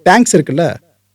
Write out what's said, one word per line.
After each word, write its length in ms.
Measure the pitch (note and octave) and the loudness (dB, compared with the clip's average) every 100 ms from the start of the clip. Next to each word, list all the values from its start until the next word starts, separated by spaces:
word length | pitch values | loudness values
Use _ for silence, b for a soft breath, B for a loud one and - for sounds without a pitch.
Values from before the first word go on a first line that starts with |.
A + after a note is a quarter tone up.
| F3 | 0
டேங்க்ஸ் 260 | A3 A#3+ - | 2 2 0
இருக்குல்ல, 400 | - C#3 D3+ - _ _ _ | -2 -4 -4 -6 _ _ _